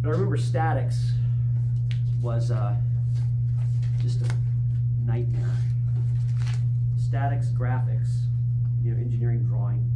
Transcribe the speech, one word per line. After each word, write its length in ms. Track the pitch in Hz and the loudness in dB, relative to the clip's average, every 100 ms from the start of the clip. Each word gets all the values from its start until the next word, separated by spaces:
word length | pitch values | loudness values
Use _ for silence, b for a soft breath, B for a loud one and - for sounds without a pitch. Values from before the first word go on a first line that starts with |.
But 60 | 123 | 0
I 20 | |
remember 260 | 165 196 - | 0 2 0
statics 760 | - 165 160 156 - - - - B B B B B - - - - - | 0 0 0 0 0 0 0 0 B B B B B 0 0 0 0 0
was, 300 | 120 117 120 | 0 0 0
uh, 240 | 120 - 120 120 - - - - - - - - - - - | 0 0 0 0 0 0 0 0 0 0 0 0 0 0 0
just 180 | - - | 0 0
a 80 | - - - - - - - - - | 0 0 0 0 0 0 0 0 0
nightmare. 440 | 117 120 - - - - - - - - - - - - - - - - - | 0 0 0 0 0 0 0 0 0 0 0 0 0 0 0 0 0 0 0
Statics, 500 | - - - - - | 0 0 0 0 0
graphics, 640 | - - - - - - - - - - - - 120 | 0 0 0 0 0 0 0 0 0 0 0 0 0
you 80 | 117 | 0
know, 80 | 120 | 0
engineering 440 | 120 120 120 117 | -2 0 0 0
drawing 460 | 120 120 120 120 120 | 0 0 0 0 0